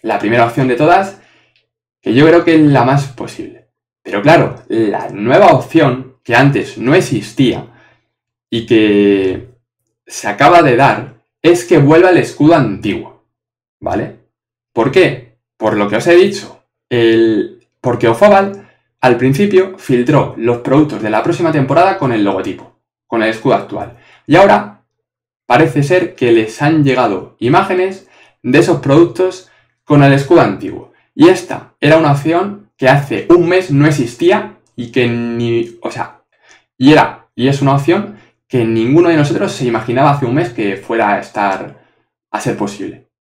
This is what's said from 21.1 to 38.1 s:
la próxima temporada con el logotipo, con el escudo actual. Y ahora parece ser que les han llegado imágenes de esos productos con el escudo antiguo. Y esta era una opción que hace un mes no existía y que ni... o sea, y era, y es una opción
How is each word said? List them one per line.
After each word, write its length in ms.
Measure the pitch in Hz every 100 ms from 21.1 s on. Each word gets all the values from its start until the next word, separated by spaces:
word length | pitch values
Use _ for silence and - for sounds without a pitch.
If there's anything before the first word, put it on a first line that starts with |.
la 100 | 107
próxima 300 | 143 170 170
temporada 480 | 151 131 156 185 190
con 120 | 131
el 120 | 113
logotipo, 560 | 101 95 - - - _ _ _ _
con 160 | 117
el 80 | 110
escudo 240 | 110 139
actual. 440 | 101 - 98 - - _ _ -
Y 120 | 160
ahora 480 | - 214 - - _ _ _ _ _ _ _
parece 380 | 123 156 147
ser 320 | 139 180 170 -
que 160 | 123
les 280 | 113 110 -
han 200 | 147 160
llegado 520 | 139 131 110 95 - _
imágenes 680 | 113 170 196 185 190 190 _ _ _ _
de 160 | 127 139
esos 220 | 175 151
productos 720 | 135 139 170 - 185 180 _ _ _ _
con 180 | _ 147
el 120 | 139
escudo 280 | 139 - 170
antiguo. 520 | 117 98 92 - - _ _
Y 160 | - 175
esta 460 | 180 - - - _
era 180 | 143 160
una 160 | 156
opción 580 | 143 156 170 202 202 _ _
que 140 | 131
hace 380 | 143 - 110 -
un 180 | 175 165
mes 220 | 180 180
no 160 | 139 147
existía 720 | 143 117 - 170 208 - - _ -
y 160 | 117
que 160 | 131 120
ni... 720 | 117 117 117 120 117 113 -
o 80 | -
sea, 320 | 110 - _ _ _ _ _ _ _
y 160 | 131
era, 360 | 156 - - _ -
y 140 | 127
es 120 | 139
una 140 | 139 139
opción 420 | - 185 202